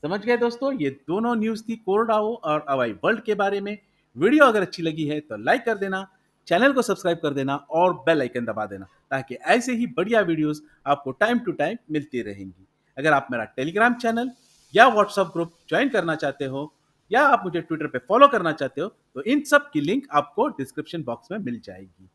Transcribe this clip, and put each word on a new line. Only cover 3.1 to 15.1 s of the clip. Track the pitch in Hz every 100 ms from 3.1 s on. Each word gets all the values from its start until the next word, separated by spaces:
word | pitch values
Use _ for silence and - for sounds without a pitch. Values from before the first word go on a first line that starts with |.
| 220
के | 220
बारे | 208 202 196
में। | 202 208 _ _ _ 117
वीडियो | 180 302
अगर | 277 214
अच्छी | 180 -
लगी | 165 160
है | 151 151
तो | 151 107
लाइक | 117 247
कर | 233 214
देना, | 196 190 196 _ _ _ -
चैनल | 170 262
को | 262
सब्सक्राइब | 226 190 175 170
कर | 156
देना | 139 135 143
और | - 160 180
बेल | 170 - 160
आइकन | 127 123
दबा | 117 107 107
देना, | 95 95 _ _
ताकि | 135 131
ऐसे | 120 - 220 247
ही | 240 240
बढ़िया | 240 190 226
वीडियोज़ | 185 160 151 151 - _ 139
आपको | 143 135 131
time | 214 240
to | 240
time | 156 147 233 _
मिलती | 151 139 123
रहेंगी। | 104 98 95 92 95 _ _ -
अगर | 151
आप | 143 -
मेरा | 123 107
Telegram | - 139 185 233
चैनल | 247 233 226 254 247 _ _ _
या | 202 240
WhatsApp | 214 202